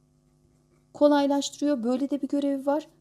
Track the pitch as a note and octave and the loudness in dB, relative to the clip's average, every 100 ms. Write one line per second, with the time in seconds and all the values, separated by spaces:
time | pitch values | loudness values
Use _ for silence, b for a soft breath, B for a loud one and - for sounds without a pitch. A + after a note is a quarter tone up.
0 | _ _ _ _ _ _ _ _ _ - | _ _ _ _ _ _ _ _ _ 2
1 | D4 D4 C#4 C#4 C#4 - C#4+ C#4+ A3+ B3+ | 4 4 2 0 -4 -4 -2 -2 -2 -2
2 | C4+ C#4+ C#4 C#4+ C#4+ C#4 C4+ C#4+ - _ | -2 -4 -4 -2 -2 -2 -2 -4 -4 _